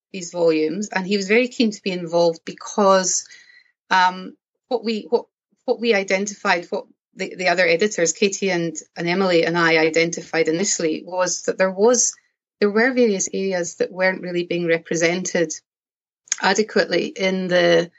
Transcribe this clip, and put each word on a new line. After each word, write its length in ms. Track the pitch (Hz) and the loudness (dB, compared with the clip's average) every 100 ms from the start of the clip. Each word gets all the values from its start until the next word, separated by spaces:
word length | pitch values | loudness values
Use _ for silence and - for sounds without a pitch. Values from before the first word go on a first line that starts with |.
| _ | _
these 200 | 190 170 | -14 -10
volumes, 580 | 175 165 160 156 180 208 | 0 2 2 0 -2 -4
and 160 | 190 185 | -4 -2
he 120 | 208 | -2
was 100 | 190 | 0
very 200 | 226 247 | 0 0
keen 240 | - 226 | 0 -2
to 100 | 208 | -2
be 100 | 196 | -6
involved 500 | 180 165 170 170 165 - | -6 -2 2 2 0 -8
because, 840 | - - - 196 190 185 - - - _ _ _ _ - | -16 -6 2 4 4 2 -4 -8 -18 _ _ _ _ 0
um, 460 | 185 180 185 190 - _ _ - | 2 2 0 -10 -18 _ _ -6
what 160 | 240 | -4
we, 240 | 220 214 - | -2 -4 -2
what, 160 | 226 - _ _ _ - | -2 -4 _ _ _ -6
what 140 | 226 | -2
we 140 | 233 | 0
identified, 720 | 202 196 190 202 - 202 180 175 | 0 0 -2 -2 -4 -2 -2 -2
what 200 | 202 - _ _ - | -10 -10 _ _ -12
the, 200 | 190 180 | -10 -4
the 140 | 180 | 0
other 160 | 175 170 | 2 2
editors, 480 | 170 214 233 254 | 2 0 0 -2
Katie 380 | - 202 196 196 | 2 0 0 -2
and, 260 | 175 165 156 - - | -2 -2 -6 -12 -8
and 140 | 170 | -2
Emily 340 | 185 190 170 | 0 2 2
and 140 | 170 170 | 2 2
I 200 | 165 160 | 2 4
identified 680 | 160 160 170 165 - 165 160 | 4 2 0 -4 -4 -2 0
initially, 560 | 165 208 - 165 156 170 | 0 -2 -2 -2 -4 -6
was 380 | 180 175 - | -2 -2 -2
that 140 | - 180 | -4 -2
there 140 | 190 | -2
was, 420 | 190 226 240 - - _ _ _ _ | 2 4 4 0 -4 _ _ _ _
there 100 | 208 | 0
were 240 | 208 254 | 2 2
various 340 | 254 233 190 - | 4 2 2 -4
areas 420 | 190 190 180 170 - | -4 -2 -2 -4 -4
that 140 | - | -6
weren't 300 | 180 185 185 | 0 0 0
really 220 | 180 175 | -4 -4
being 240 | 175 175 170 | -2 -2 0
represented 840 | 165 - 170 170 185 180 180 156 - - _ _ _ _ _ _ - | 0 -2 0 0 0 -2 -2 -2 -4 -16 _ _ _ _ _ _ -2
adequately 680 | 185 202 214 208 - - - | 0 0 0 0 0 0 -2
in 400 | - 190 190 185 | -2 -2 -2 0
the, 440 | 175 175 170 175 | 2 4 4 2